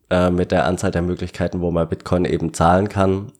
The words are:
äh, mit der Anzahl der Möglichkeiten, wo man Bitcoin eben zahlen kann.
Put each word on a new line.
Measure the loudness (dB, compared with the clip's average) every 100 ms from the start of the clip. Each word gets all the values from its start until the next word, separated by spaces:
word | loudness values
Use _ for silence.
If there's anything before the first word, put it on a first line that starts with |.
| -2
äh, | 0 2
mit | 2 0
der | 0 0
Anzahl | 0 -2
der | -2
Möglichkeiten, | -2 -4 -8 -4 -4 -2
wo | -2
man | 0 -2
Bitcoin | -4 -2 0 0
eben | 0 -2
zahlen | 2 4 4 2
kann. | 0 0 0 -4 -18